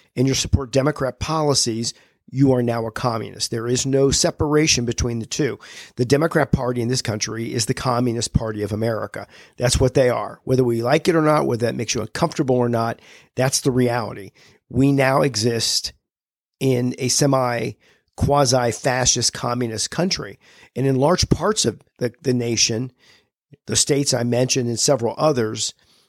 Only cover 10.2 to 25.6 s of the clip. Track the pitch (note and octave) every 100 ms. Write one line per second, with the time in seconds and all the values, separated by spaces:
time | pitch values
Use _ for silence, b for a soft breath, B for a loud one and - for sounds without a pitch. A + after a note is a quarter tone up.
10.2 | G2+ - - B2+ B2 A#2 A#2+ D#3+ F3+ E3
11.2 | D3+ D3 C#3 A#2 A2+ A2+ A#2 A#2+ G2+ -
12.2 | E3 - C3+ B2+ A#2+ A#2 A#2 A#2 B B
13.2 | B - C3+ - C#3+ B2 B2 A#2+ G#2 G#2+
14.2 | F#2+ b b b _ B2 C#3 C#3 C3 C#3
15.2 | D3 G#2+ A#2 A#2 - - - - _ _
16.2 | _ _ _ _ C3+ B2 B2 - B2+ -
17.2 | D3 C3 B2 A#2 B2 - b b b -
18.2 | - C#3+ C3+ B2+ A#2+ - C3+ B2+ B2 B2
19.2 | A#2+ - B2 A#2+ A#2+ A2 - - F#3 -
20.2 | G2+ - b b b - C3+ C3 C#3+ F3+
21.2 | - - F3+ G#3+ A#2+ - _ _ B2 -
22.2 | C3 B2 A#2+ A2+ - A2+ C3 - b b
23.2 | b b _ - - A2 - C#3+ C#3 A#2+
24.2 | A#2+ A#2+ B2+ C3+ A#2 A2+ - C3+ A#2 -
25.2 | D#3 B2 A2 A2